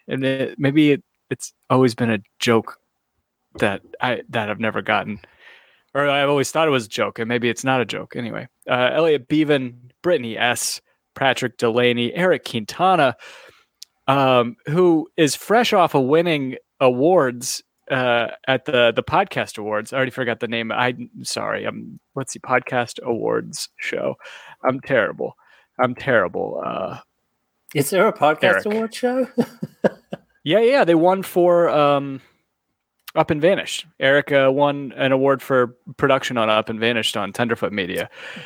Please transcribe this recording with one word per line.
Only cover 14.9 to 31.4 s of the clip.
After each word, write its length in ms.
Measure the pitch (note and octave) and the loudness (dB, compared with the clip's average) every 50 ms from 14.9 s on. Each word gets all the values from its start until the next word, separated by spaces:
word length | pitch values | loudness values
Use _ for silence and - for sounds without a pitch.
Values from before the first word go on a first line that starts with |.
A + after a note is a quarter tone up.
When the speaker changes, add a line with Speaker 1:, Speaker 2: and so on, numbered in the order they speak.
| E3 D#3+ D3 - _ - | 4 2 0 -2 _ 0
Speaker 1:
is 180 | E3 C#3 - | 2 2 0
fresh 380 | - - - G3+ A#3+ A#3 - G#3+ | -2 -2 2 2 2 2 4 2
off 220 | G3 E3+ D3+ - | 2 2 4 2
of 80 | D3 C3 | 2 2
winning 500 | B2 D3 E3 E3+ F3 D#3+ D3 C3+ B2+ C3 - - _ _ - | 2 2 2 2 2 0 -2 -4 -6 -8 -10 -14 _ _ 0
awards, 840 | C#3 B2+ B2+ B2 C3+ E3 F#3 F3 C#3+ B2+ B2 A#2+ B2+ - - - - _ _ _ _ - | 2 2 4 4 2 4 4 4 2 2 -2 -4 -8 -8 -10 -10 -12 _ _ _ _ -6
uh, 360 | C#3 C3 B2+ B2 A#2+ A#2+ A2+ A2 - - _ - | -4 -2 0 2 2 2 0 -2 -6 -6 _ -2
at 180 | C3 B2+ - | -2 0 0
the, 280 | - C#3+ B2 A#2+ A#2 A2 | 0 2 4 4 4 4
the 80 | - A2 | 2 -2
podcast 540 | - D3+ E3+ G3+ F#3+ - C3+ A2 - - - | 0 0 0 0 0 -2 -4 -6 -6 -6 -10
awards. 340 | G#2 G#2+ G#2+ G#2 A2 - | -6 -4 -4 -4 -4 -4
I 60 | B2+ C3+ | -4 -2
already 140 | C3 B2+ | -2 -2
forgot 280 | - - C3 A#2 A2+ - | -4 -4 -4 -4 -4 -4
the 80 | - A2 | -4 -6
name. 240 | A#2 A#2 A2+ A2+ | -4 -4 -4 -4
I'm 380 | A2 - B2 B2+ B2+ A#2+ A#2+ A2+ - - B2 | -2 -2 0 -2 -2 -4 -10 -16 -16 -14 -12
sorry. 420 | - - A#2 G#2 G#2+ G#2 G2+ G#2+ | -10 -8 -6 -4 -4 -4 -4 -4
Um, 340 | A2 G#2+ G#2+ A2+ - - - _ _ - | -6 -8 -8 -10 -14 -16 -20 _ _ -10
what's 200 | C#3 C3 - - | -10 -10 -10 -12
the 60 | - | -12
podcast 640 | - - B2+ B2+ B2+ - C3 B2 A#2+ A#2 - - | -6 -2 -2 -2 -2 -2 -4 -4 -4 -4 -8 -8
awards 680 | - B2+ A#2 G#2+ G#2+ A2 A2+ A#2 A2+ A2+ - - - - _ - | -6 -4 -4 -2 -2 -2 -2 -2 -2 -6 -8 -10 -12 -12 _ -12
show? 380 | - - - - - C#3 - - - - - - - - - - - | -10 -6 -6 -4 -4 -4 -6 -8 -12 -20 -20 -20 -20 -20 -14 -6 -2
I'm 160 | C3 C3 C3+ | -2 -2 -2
terrible. 560 | - - C#3 A#2+ G2+ - - - B1+ - - _ _ _ _ _ _ _ _ - | -2 0 0 2 2 0 -2 -4 -8 -8 -8 _ _ _ _ _ _ _ _ -2
I'm 160 | B2+ B2 B2 | -2 -2 -2
terrible. 680 | - - C#3 B2+ A2 F#2 F2 G2 F#2 F#2 G#2+ - - - | -4 -2 0 2 2 2 0 -2 -4 -6 -6 -6 -6 -6
Uh, 360 | - - - F#2 - - B2+ - _ _ _ _ _ _ _ _ _ _ _ _ - - | -6 -6 -6 -6 -8 -8 -12 -16 _ _ _ _ _ _ _ _ _ _ _ _ -6 -2
Speaker 2:
Is 160 | D3 C3+ - | -2 -2 0
there 180 | G3 F#3 G3 A3 | 2 2 2 2
a 60 | - | 2
podcast 300 | - C#3+ D3+ D#3 - - | 2 2 2 2 4 2
Speaker 1:
Eric. 220 | - G3+ - - G#3 | 2 2 2 0 -2
Speaker 2:
award 260 | G#3 A3 A3 A3 - | -2 -4 -4 -6 -6
show? 340 | - - B3 B3 C4 B3+ - - | -4 -4 -2 -2 -2 -4 -4 -2
<laughs> 40 | - A#3 - - - - - _ _ - - - - _ _ - - _ _ _ _ - | -4 -4 -4 -6 -14 -14 -14 _ _ -2 -2 -2 -4 _ _ -18 -18 _ _ _ _ -2
Speaker 1:
Yeah, 140 | C#3+ E3+ G#3+ | 0 2 2
yeah. 240 | A#3 A#3 C4+ C#4+ G#3+ | 4 4 4 4 4
They 100 | E3 E3+ | 4 4
won 260 | D#3+ E3 F3+ F#3 F#3+ | 4 4 4 2 2
for, 460 | F3+ - - F3+ | -2 -2 0 2